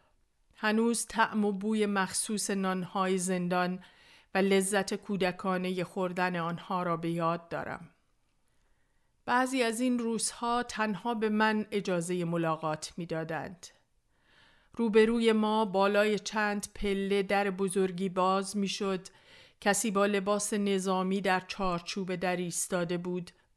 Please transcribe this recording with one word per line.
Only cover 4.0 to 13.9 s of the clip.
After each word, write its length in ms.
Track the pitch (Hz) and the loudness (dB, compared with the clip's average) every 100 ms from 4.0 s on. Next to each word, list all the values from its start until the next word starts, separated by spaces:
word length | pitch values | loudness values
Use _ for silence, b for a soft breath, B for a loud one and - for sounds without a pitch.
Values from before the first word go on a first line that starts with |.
| B B B 190 | B B B 2
و 20 | |
لذت 560 | 196 190 190 208 190 | 4 4 4 0 0
کودکانه 920 | 202 - 202 180 180 196 185 180 185 | -4 -4 0 0 0 -2 -2 -2 -4
خوردن 520 | 170 202 180 180 180 175 | -4 -2 -2 0 0 0
آنها 480 | 165 170 - 185 | -2 -4 -4 -2
را 140 | 180 165 | -2 -2
به 120 | 170 | -2
یاد 400 | 170 165 170 170 | 0 0 -2 -4
دارم. 400 | 151 - - 170 _ _ _ _ _ _ _ _ _ _ _ _ _ - | -8 -6 -10 -14 _ _ _ _ _ _ _ _ _ _ _ _ _ -2
بعضی 380 | 240 254 262 | 0 2 2
از 160 | 233 226 | 0 2
این 200 | 254 247 | 0 0
روزها 640 | 226 220 - - 240 240 | 0 -2 -4 -4 -2 -2
تنها 500 | 240 196 214 185 240 | -2 -2 -2 -2 -4
به 160 | 226 214 | -2 0
من 360 | 214 220 214 208 | 2 2 2 -2
اجازه 520 | 208 196 180 170 180 | -4 -2 -2 -2 -2
ملاقات 680 | 170 170 165 156 156 156 - - | -2 0 0 -2 -4 -6 -8 -10
می‌دادند. 680 | 170 160 160 156 175 185 - _ _ | -6 -6 -4 -6 -8 -12 -20 _ _